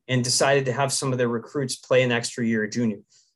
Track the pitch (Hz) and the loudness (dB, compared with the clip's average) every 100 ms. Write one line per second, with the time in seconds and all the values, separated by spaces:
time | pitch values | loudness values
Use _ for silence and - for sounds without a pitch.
0 | - 127 123 - 143 143 131 117 135 - | -2 -2 0 2 4 2 2 -2 -2 -2
1 | 135 127 120 117 - 147 131 - - 127 | -2 -2 0 -2 -6 -6 -4 -6 2 2
2 | 127 117 117 - 113 113 107 120 117 101 | 4 0 -2 -4 0 0 -2 -2 -2 -2
3 | - _ _ | -10 _ _